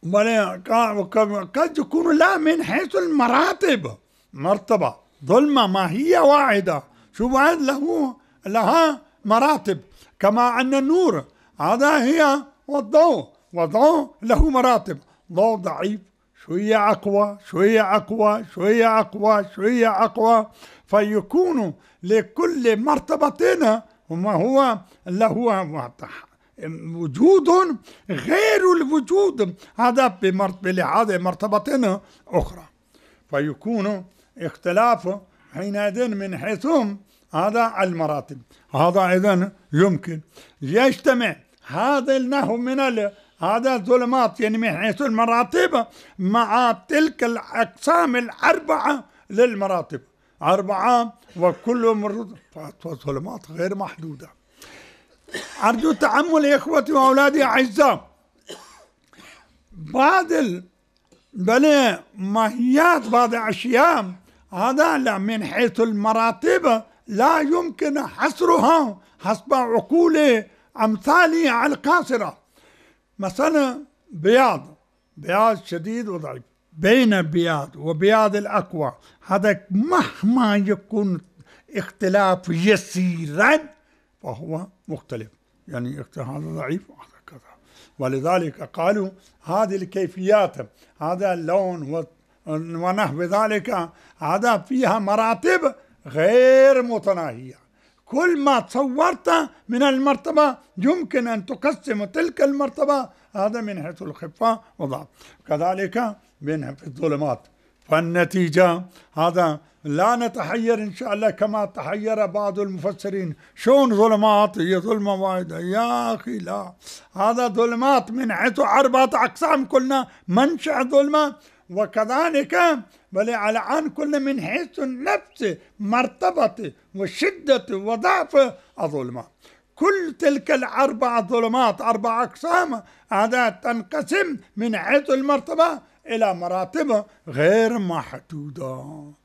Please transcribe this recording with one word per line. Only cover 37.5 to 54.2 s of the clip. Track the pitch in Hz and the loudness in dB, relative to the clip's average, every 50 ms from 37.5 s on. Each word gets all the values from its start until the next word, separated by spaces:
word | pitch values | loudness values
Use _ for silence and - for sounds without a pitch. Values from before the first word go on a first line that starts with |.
| 208 233 233 226 - - | 2 0 0 0 0 -2
المراتب. | 196 185 175 165 160 151 151 147 127 - 147 127 117 _ _ _ _ _ - | -2 -2 -2 -2 -2 -2 -4 -4 -6 -10 -16 -20 -20 _ _ _ _ _ 0
هذا | - 151 175 175 196 190 180 180 | 2 2 2 4 2 2 2 2
إذن | 185 185 208 196 180 180 202 196 _ _ _ 147 | 2 2 2 2 2 0 -2 -6 _ _ _ 0
يمكن | 151 180 202 180 151 - - 165 156 156 _ _ - - _ _ _ | 2 2 2 2 -2 -4 -8 -10 -10 -12 _ _ -20 -20 _ _ _
يجتمع | 147 131 151 214 254 269 233 - - - 262 240 240 208 165 - _ _ _ _ _ - | -8 -2 0 2 2 2 2 0 0 0 0 2 0 -4 -4 -8 _ _ _ _ _ -10
هذا | 127 165 208 254 285 277 247 262 269 269 | -6 -2 0 0 0 0 0 0 0 0
النحو | 262 247 277 285 277 - 220 233 | 0 -2 -2 -2 -2 -2 -2 -4
من | 247 254 262 269 | -4 -4 -2 -2
ال-، | 269 262 247 220 208 202 202 _ _ _ _ _ | -2 -2 -2 -2 -4 -4 -6 _ _ _ _ _
هذا | 165 170 208 233 240 269 262 | -2 -2 -2 0 0 0 -2
الظلمات | 240 185 196 247 247 247 240 254 262 240 226 - - | -2 0 2 2 2 2 2 0 2 0 0 0 -2
يعني | 240 214 214 220 | -4 -2 -2 0
من | 226 226 165 160 | -2 -2 -2 -2
حيث | 190 220 208 - | -2 -4 -2 -2
المراتب | 285 269 220 220 233 226 233 233 247 - - 349 359 359 330 254 226 - - - - - _ - | -2 -2 0 0 2 2 2 0 0 0 0 0 0 2 0 -2 -4 -4 -10 -20 -20 -20 _ -6
مع | 185 185 202 233 233 208 208 240 254 240 226 185 - _ | -4 0 2 0 0 2 2 2 2 2 0 -2 -6 _
تلك | 311 294 311 320 - _ - | 0 2 2 2 0 _ -4
الأقسام | 233 233 226 - - - 233 233 - - - - - 330 339 339 311 240 | -2 -2 -4 -8 -8 -4 -4 -4 -4 -4 -6 0 2 2 2 2 2 0
الأربعة | 247 240 226 - - - - 330 - 311 294 311 302 - 294 294 277 214 _ _ _ _ _ | -2 -4 -6 -10 -2 2 2 2 2 0 -2 -2 -2 0 -2 -2 -4 -6 _ _ _ _ _
للمراتب، | 202 202 240 247 226 196 196 190 190 175 156 - - 131 _ _ _ _ _ _ _ _ | 2 2 2 2 2 -2 -4 -2 -2 -4 -4 -6 -12 -14 _ _ _ _ _ _ _ _
أربعة | - 147 180 196 202 185 202 190 190 233 247 240 233 226 - _ _ _ - 180 | 0 2 2 2 2 -2 -2 0 2 2 2 2 0 -2 -8 _ _ _ -8 0
وكل | 165 180 170 - - 233 240 247 226 226 226 | 0 0 0 0 -2 -2 -2 2 2 2 2
مرتبة، | 214 208 208 202 226 233 190 226 - _ _ _ 160 156 151 - _ | 2 -2 -6 -6 -8 -10 -12 -16 -20 _ _ _ -20 -18 -18 -20 _
فالظلمات | - 165 165 131 - 143 139 135 160 196 247 214 - - | -12 -12 -12 -10 -8 -8 -6 -6 -8 -10 -14 -14 -16 -18
غير | 156 160 170 185 196 | -10 -6 -6 -6 -4
محدودة. | 196 196 170 - - 160 160 147 131 | -6 -8 -10 -10 -14 -14 -16 -14 -16